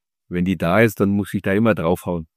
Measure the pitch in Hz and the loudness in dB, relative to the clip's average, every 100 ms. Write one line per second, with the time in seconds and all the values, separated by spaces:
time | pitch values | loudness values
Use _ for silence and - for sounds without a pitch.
0 | _ _ - 90 92 87 85 98 117 - | _ _ -10 -4 -2 -2 0 4 2 2
1 | 101 101 98 101 101 98 113 95 82 90 | 0 0 -2 -6 -2 0 2 0 0 -2
2 | 95 87 82 | -2 -6 -8